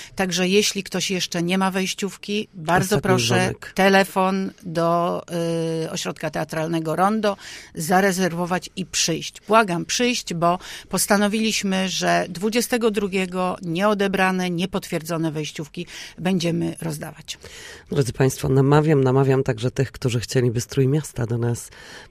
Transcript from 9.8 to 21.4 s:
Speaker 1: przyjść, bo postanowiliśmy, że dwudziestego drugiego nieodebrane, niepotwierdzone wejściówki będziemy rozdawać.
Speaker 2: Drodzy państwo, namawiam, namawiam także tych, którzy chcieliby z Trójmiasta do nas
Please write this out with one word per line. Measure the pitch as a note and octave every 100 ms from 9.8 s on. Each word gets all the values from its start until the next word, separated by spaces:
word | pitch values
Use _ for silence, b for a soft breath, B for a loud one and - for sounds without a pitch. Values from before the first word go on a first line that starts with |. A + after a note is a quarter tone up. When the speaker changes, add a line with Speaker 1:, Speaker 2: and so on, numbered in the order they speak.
| D#3+
Speaker 1:
przyjść, | - B3 A#3+ -
bo | E3+ E3+ F3+ B B -
postanowiliśmy, | F#3+ - G3+ G#3 A3 A3 - G3+ F#3+ F#3+
że | D#3+ F3 E3+ -
dwudziestego | E3+ G#3+ A#3 A3 B3 A3+
drugiego | G3+ G3+ F#3+ F#3 F#3 F#3 F#3
nieodebrane, | F3+ E3 G#3 G#3 G3 F#3 F#3 F#3 F3+
niepotwierdzone | E3+ F#3 G3 - E3+ D#3+ E3 E3
wejściówki | D3+ D3+ - D3+ - E3+ B B -
będziemy | - F3+ E3+ E3+ E3 E3
rozdawać. | E3 D3+ D#3 D3+ - - B B B B -
Speaker 2:
Drodzy | D3 B2
państwo, | - C3 - D3
namawiam, | C3+ C3+ D3 D3+ D3
namawiam | C3 C3 C3+ C3
także | C3+ A#2 B2
tych, | - C3
którzy | - B2+ A#2
chcieliby | - C3 B2 A#2
z | -
Trójmiasta | - C3 D3+ D3 - A#2
do |
nas | A#2